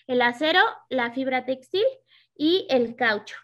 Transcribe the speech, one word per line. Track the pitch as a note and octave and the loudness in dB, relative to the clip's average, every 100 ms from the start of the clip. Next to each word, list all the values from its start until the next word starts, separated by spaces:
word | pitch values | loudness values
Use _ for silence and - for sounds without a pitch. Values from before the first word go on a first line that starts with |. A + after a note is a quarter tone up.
| - | -4
el | B3 | 0
acero, | A#3+ A#3+ D#4 F4+ A4 - - | 0 0 2 4 2 0 -6
la | B3+ A#3 | -4 -4
fibra | B3+ C4 B3+ B3+ | -4 -2 -2 -4
textil | C4 - F#4 C5 - _ _ _ - | -8 -4 0 0 -2 _ _ _ -2
y | D4+ F#4+ F#4+ | 0 0 2
el | C4 A#3 A#3 | 0 0 -2
caucho. | A#3 G#3 - - | -2 -2 -6 -20